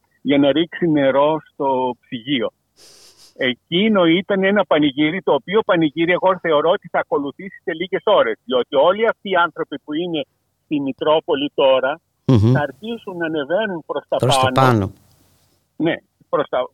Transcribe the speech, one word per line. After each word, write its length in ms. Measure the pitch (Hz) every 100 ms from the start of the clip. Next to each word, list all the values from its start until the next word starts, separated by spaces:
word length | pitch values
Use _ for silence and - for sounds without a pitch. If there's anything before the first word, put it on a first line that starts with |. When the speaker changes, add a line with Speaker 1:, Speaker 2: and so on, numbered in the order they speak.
| _ _
Speaker 1:
για 160 | - 143
να 140 | 143
ρίξει 360 | 139 170 - 175
νερό 500 | 147 135 131 147 156 -
στο 420 | - 139 131 127 123
ψυγείο. 500 | - 123 113 135 101 _ _ _ - - - _ - -
Εκείνο 680 | 127 123 - 170 220 202 170
ήταν 380 | 175 - 196
ένα 200 | 190 202
πανηγύρι, 560 | 185 160 151 131 151 185
το 100 | -
οποίο 280 | 120 - 208
πανηγύρι 500 | - 175 156 156 170
εγώ 260 | 175 185 185
θεωρώ 300 | 170 147 156
ότι 180 | 196 -
θα 100 | 180
ακολουθήσει 600 | - 156 143 - 190 -
σε 100 | -
λίγες 300 | 160 185 180
ώρες, 340 | - 185 117 107
διότι 300 | - 127 120 139
όλοι 300 | 160 202 226
αυτοί 220 | - 202
οι 60 | 180
άνθρωποι 420 | 170 - 156 147
που 80 | -
είναι 300 | 151 180 160 131 _ _ _
στη 160 | - 147
Μητρόπολη 720 | 139 - 151 156 - 143 143
τώρα 460 | - 135 131 131 160 _ _
Speaker 2:
Μμμ. 280 | - 120 107
Speaker 1:
θα 80 | 135
αρχίσουν 560 | 147 - 220 233 - 175
να 100 | 165
ανεβαίνουν 560 | 156 139 185 220 175 -
προς 180 | 147 -
τα 80 | 143
Speaker 2:
Προς 180 | 123 135
τα 140 | 131
Speaker 1:
πάνω. 0 | 127 131
Speaker 2:
πάνω. 220 | 113 98 - _ _ _ _ _ _ _ -
Speaker 1:
Ναι, 180 | 156 - _ _ -
προς 200 | 170 131
τα 100 | 131 127